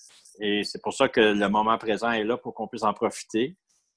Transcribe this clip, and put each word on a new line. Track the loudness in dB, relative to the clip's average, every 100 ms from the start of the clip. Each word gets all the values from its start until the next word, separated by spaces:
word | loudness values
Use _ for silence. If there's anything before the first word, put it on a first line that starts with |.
| -20 -20 -20 -6
Et | -2 -2 -4
c'est | -8
pour | -6
ça | 0 2
que | 6
le | 4 4 2
moment | 2 2 0
présent | 0 -2 0
est | -2 -2
là | -4
pour | -6
qu'on | -10 -10
puisse | -4
en | -2
profiter | 0 -2 -4 -4 -2 -2 -6 _ _ _